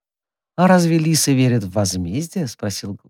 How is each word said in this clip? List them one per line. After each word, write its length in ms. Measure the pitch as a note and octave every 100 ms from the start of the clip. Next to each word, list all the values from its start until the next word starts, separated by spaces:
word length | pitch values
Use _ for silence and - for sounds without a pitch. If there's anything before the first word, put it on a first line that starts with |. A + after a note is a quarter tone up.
| _ _ _ _ _ -
«А 120 | F3+
разве 300 | F#3 E3+ E3
лисы 360 | D#3 D#3 -
верят 300 | C3+ C3 A#2+
в 80 | G2
возмездие?» 760 | G2 G2+ F#2 E2+ A2+ E3 G3 C3+
спросил 520 | - G#2 G2 G2 G2+ _